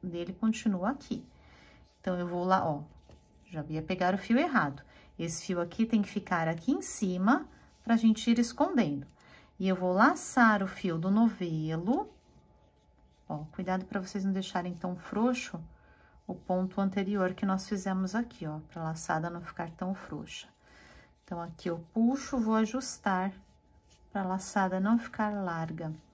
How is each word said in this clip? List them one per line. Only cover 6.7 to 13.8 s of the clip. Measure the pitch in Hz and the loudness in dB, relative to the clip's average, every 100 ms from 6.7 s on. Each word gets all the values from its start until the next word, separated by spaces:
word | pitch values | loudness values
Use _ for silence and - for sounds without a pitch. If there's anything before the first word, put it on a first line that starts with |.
em | 339 | -2
cima | 381 - 196 180 196 285 - - - _ | 0 -2 0 2 4 4 2 -18 -20 _
pra | - 233 | 2 4
gente | 226 220 - | 6 4 4
ir | 233 | 2
escondendo. | 233 - 320 339 170 143 - - - - - _ | 2 2 2 4 2 0 -6 -18 -20 -20 -20 _
E | 190 | 0
eu | 185 | 2
vou | 180 | 2
laçar | 185 247 339 - - 233 208 | 6 6 6 0 6 6 6
o | 190 | 0
fio | - 190 165 | -2 -2 0
do | 175 | 2
novelo. | 208 233 190 175 160 156 160 175 294 415 - _ - _ _ _ _ _ _ _ _ _ | 4 4 2 -4 -2 -2 -2 0 0 -2 -12 _ -20 _ _ _ _ _ _ _ _ _
Ó, | 151 156 | -8 -8
cuidado | - 180 185 | -8 -2 -2